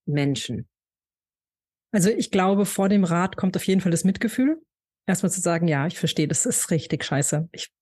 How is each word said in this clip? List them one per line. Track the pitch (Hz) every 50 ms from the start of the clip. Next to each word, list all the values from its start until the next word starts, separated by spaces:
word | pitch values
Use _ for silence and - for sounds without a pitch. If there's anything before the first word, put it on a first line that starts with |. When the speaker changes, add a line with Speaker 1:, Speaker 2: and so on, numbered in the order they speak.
| -
Speaker 1:
Menschen? | - 147 147 143 143 139 - - - 120 113 120 _ _ _ _ _ _ _ _ _ _ _ _ _ _ _ _ _ _ _ _ _ _ _ _ -
Speaker 2:
Also | - 208 170 185
ich | - - 226 -
glaube, | - 190 185 190 202 202 202
vor | - - - 190 196
dem | 208 202 190
Rat | 165 165 170 180 190 -
kommt | - - 185 185
auf | 185 -
jeden | - 190 190
Fall | - 180
das | 165 165 -
Mitgefühl. | 185 196 - 247 220 - - 254 285 320 320 _ _ _ _ _ _ _ _ -
Erstmal | - 185 - - 180
zu | - 185
sagen, | - 175 170 165 175 170
„Ja, | 151 139 139
ich | 175 - -
verstehe, | - 151 - - 156 143
das | 156 - -
ist | 254 - - - -
richtig | 180 156 - - 160 - -
scheiße. | - 147 139 143 - - 147 165 -
Ich | - - - - _ _